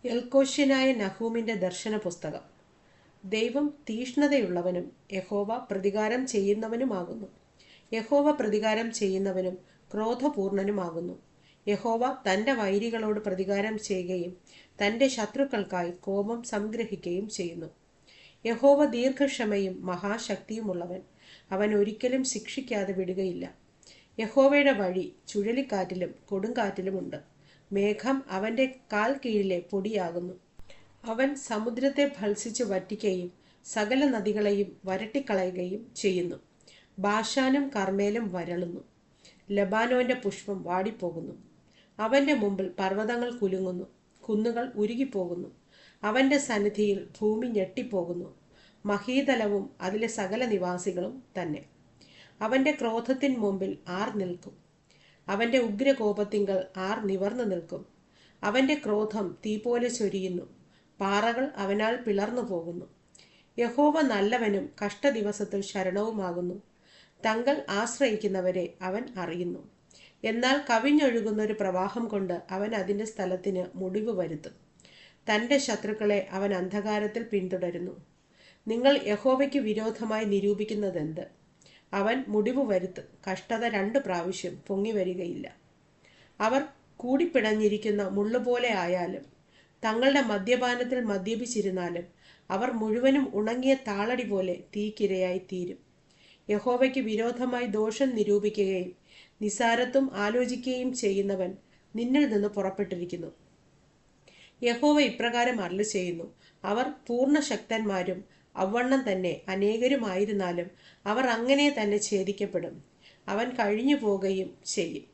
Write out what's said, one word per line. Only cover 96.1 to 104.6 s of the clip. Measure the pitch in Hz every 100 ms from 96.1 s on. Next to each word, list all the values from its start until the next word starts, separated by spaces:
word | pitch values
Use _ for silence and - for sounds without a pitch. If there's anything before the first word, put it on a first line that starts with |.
| _ - - -
യഹോവയ്ക്ക് | 208 254 247 262 262
വിരോധമായി | 220 214 233 240 254 247 240
ദോഷം | 208 220 220 269
നിരൂപിക്കുകയും | 226 208 202 202 208 190 190 180 - _ - - _
നിസാരത്വം | 214 - 233 233 247 269 269
ആലോചിക്കുകയും | 196 208 240 247 247 262 254 254
ചെയ്യുന്നവൻ | 254 214 196 196 190 180 - _ _ _ 220
നിന്നിൽ | 240 277 277
നിന്ന് | 208 208
പുറപ്പെട്ടിരിക്കുന്നു. | 202 190 190 202 180 175 170 165 - _ _ _ _ _ _ _ _ - - - _